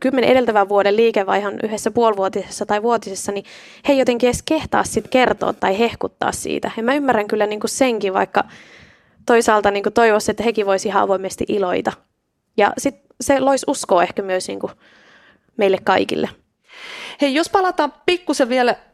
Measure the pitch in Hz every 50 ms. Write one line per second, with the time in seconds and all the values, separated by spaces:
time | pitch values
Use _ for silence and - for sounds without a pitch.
0 | - 254 285 262 226 - 254 262 247 233 220 214 196 196 202 202 190 202 202 214
1 | 233 233 220 220 196 190 196 190 202 202 202 - - 214 220 208 - 233 220 240
2 | 233 226 214 196 190 190 - 202 190 - - - 220 214 208 208 208 233 240 220
3 | 214 220 196 185 - - 202 196 190 - - - - - - - - - 285 269
4 | 254 240 247 233 - 247 247 - - - 311 311 - - - 214 202 - - 226
5 | 214 - - 254 254 - 208 208 - - - - - 190 190 196 233 233 - -
6 | - 185 - - - - - - - - 76 - - - - - 226 233 269 302
7 | 285 269 240 220 208 208 - 214 208 208 214 214 208 220 - - 277 262 233 214
8 | 202 196 185 196 196 - - 202 - - - - - - - - - - _ _
9 | _ _ _ _ _ - 247 233 233 233 220 214 202 208 202 202 202 - 202 -
10 | 233 226 214 208 - - 208 - 208 233 220 220 208 196 196 190 - 220 185 202
11 | 208 196 196 190 190 190 - - - - - 208 196 180 180 185 - - - -
12 | _ _ _ _ _ _ _ _ _ _ _ - 196 202 - - - 277 277 -
13 | _ _ _ - 254 - 285 269 262 269 277 254 - - 285 - - - 196 175
14 | 175 180 - - 202 190 185 185 185 - 196 196 202 190 - _ _ _ _ _
15 | _ _ _ _ _ _ _ _ _ _ _ - - 196 190 185 - - 190 190
16 | - - - 76 - - - _ _ _ _ _ _ _ - - - - - -
17 | - - - - - 285 262 294 339 - - 403 381 370 359 - 302 285 - _
18 | _ - 359 349 - - 302 - 277 226 247 254 247 240 208 - - _